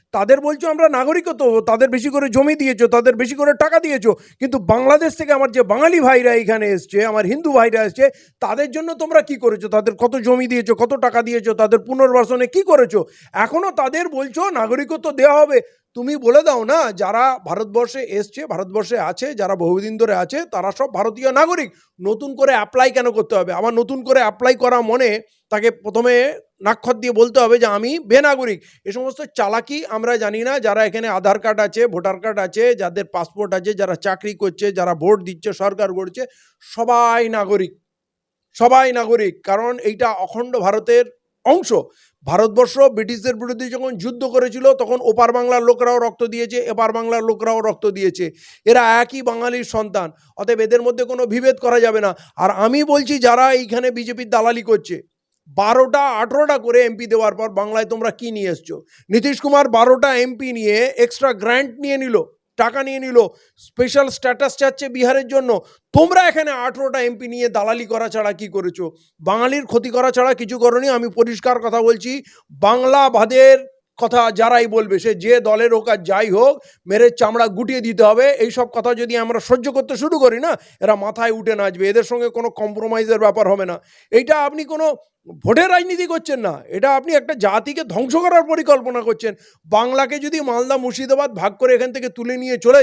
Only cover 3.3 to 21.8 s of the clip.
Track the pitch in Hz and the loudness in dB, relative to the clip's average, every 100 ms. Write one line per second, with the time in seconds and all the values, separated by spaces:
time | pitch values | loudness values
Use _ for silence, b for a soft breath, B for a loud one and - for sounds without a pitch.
3.3 | 285 285 285 302 320 320 269 214 180 _ | -4 -2 0 2 0 0 -2 0 -2 _
4.3 | - 262 214 175 226 262 302 320 - 294 | -8 -4 -2 0 0 4 4 2 -2 0
5.3 | 277 269 247 196 220 320 339 262 254 247 | 0 0 0 0 2 2 4 4 4 4
6.3 | 233 208 220 208 190 - 202 220 214 190 | 2 0 -2 -2 -4 -2 -2 0 0 -2
7.3 | 285 330 262 226 220 214 208 269 - b | -2 2 2 4 2 -2 0 0 0 b
8.3 | b 196 226 294 311 330 330 320 320 294 | b -4 -4 -4 -6 -8 -8 0 0 0
9.3 | 262 240 214 214 208 208 185 240 262 226 | -2 -2 -2 -2 -2 -2 -2 -2 0 0
10.3 | 247 247 240 214 208 233 269 240 233 233 | 0 0 -2 -2 0 -2 0 0 0 -2
11.3 | 233 220 220 214 190 - 262 262 247 220 | -2 -2 0 2 2 2 2 4 4 2
12.3 | 254 247 359 381 294 240 208 - b b | 0 0 0 4 4 4 0 -4 b b
13.3 | - 226 320 381 294 262 311 349 269 269 | -4 -2 -2 -2 -2 -2 -2 -4 -6 -8
14.3 | 311 392 285 220 254 285 320 320 277 285 | -4 -4 -2 -2 -2 -4 -6 -6 2 4
15.3 | 294 294 262 - b b 240 247 294 233 | 6 4 2 -2 b b -10 -8 -2 2
16.3 | 277 320 247 220 320 247 190 190 226 262 | 4 4 0 0 0 0 -4 -2 0 0
17.3 | 254 170 185 214 220 240 262 233 202 208 | -2 -6 -6 -4 -2 -4 -6 -6 -6 -6
18.3 | 269 302 170 190 208 185 233 165 180 254 | -10 -10 -8 -6 -6 -4 -4 -4 -6 -8
19.3 | 208 190 185 170 185 214 220 226 185 180 | -4 -4 -2 -2 -2 -4 -2 0 0 -2
20.3 | 285 339 190 190 - 269 185 220 214 262 | -6 -6 -6 -6 -4 -4 -4 -4 -2 0
21.3 | 269 320 349 - _ | 2 2 0 -6 _